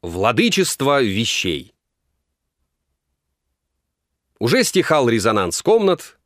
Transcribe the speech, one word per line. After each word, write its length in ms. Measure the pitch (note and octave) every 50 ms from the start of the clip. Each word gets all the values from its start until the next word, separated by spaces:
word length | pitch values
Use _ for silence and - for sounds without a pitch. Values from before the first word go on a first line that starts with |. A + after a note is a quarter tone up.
| -
Владычество 1000 | F2+ E2 F2+ G2 A2+ A#2+ A2+ A3 A#3 F3 - F#3 - - - C3+ C3+ C#3+ C#3+ C3
вещей. 720 | G#2+ F#2+ G#2 A#2 A2 - - - F#2+ D#2+ C#2+ B1 - _ _ _ _ _ _ _ _ _ _ _ _ _ _ _ _ _ _ _ _ _ _ _ _ _ _ _ _ _ _ _ _ _ _ _ _ _ _ _ _ _ _ _ _ _ _ _ _ _ _ _ _ _ _
Уже 260 | - A#2 C3 C4 A#3+
стихал 440 | - - F#3 D#3 - D#3+ D3+ C3+ A#2+
резонанс 540 | A2+ A2+ F#2 A2 A2 G#2+ F#2+ F2 E2+ - -
комнат 560 | - G#3+ A3+ G#3 F#3+ F3+ - - - _ _ _